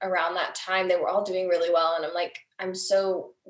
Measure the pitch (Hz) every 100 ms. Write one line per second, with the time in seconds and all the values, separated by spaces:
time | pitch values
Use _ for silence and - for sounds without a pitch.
0 | 190 180 165 180 - - - 190 185 175
1 | - 202 202 185 185 170 170 165 165 165
2 | 156 175 175 - - - 185 185 - 196
3 | 190 180 - -